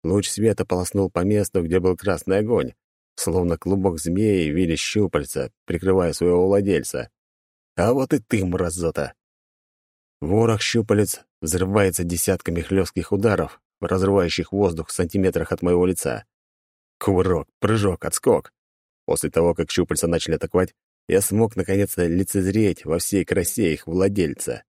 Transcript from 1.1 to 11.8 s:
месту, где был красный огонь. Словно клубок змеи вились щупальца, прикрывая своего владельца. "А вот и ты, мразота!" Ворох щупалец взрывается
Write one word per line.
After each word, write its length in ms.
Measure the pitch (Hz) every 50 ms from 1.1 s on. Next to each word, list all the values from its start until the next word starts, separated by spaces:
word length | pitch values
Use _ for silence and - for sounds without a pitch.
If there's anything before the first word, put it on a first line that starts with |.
| _ 87 90
месту, 400 | 98 104 104 98 - - 95 85
где 160 | 80 87 92
был 160 | 87 92 90
красный 440 | - - 101 90 80 - 92 95 101
огонь. 340 | 107 113 120 92 69 62 - _ _ _ _ _ _ _ _
Словно 420 | - - - 82 92 87 87 85
клубок 420 | - - 90 98 98 92 98 85 78
змеи 500 | - 82 87 98 110 107 101 92 80 76
вились 300 | 76 87 92 85 80 -
щупальца, 720 | - - - 107 101 87 - 76 69 - - 69 65 - _ _ _
прикрывая 480 | - 87 82 92 95 92 95 90 82 76
своего 340 | - 87 87 87 87 90
владельца. 640 | 95 101 101 98 101 92 76 62 - - 65 60 - _ _ _ _ _ _ _ _ _ _ _ _ _
"А 180 | - 90 110 127
вот 200 | 139 131 - 156
и 60 | 135
ты, 260 | - _ - 104 95
мразота!" 680 | 90 87 90 90 85 82 90 85 82 - - 71 62 - _ _ _ _ _ _ _ _ _ _ _ _ _ _ _ _ _ _ _ _ _
Ворох 400 | 73 80 98 110 117 113 110 107
щупалец 600 | - - - 117 107 - 107 104 104 87 - - _ _ _ _
взрывается 600 | - 78 85 87 92 92 98 104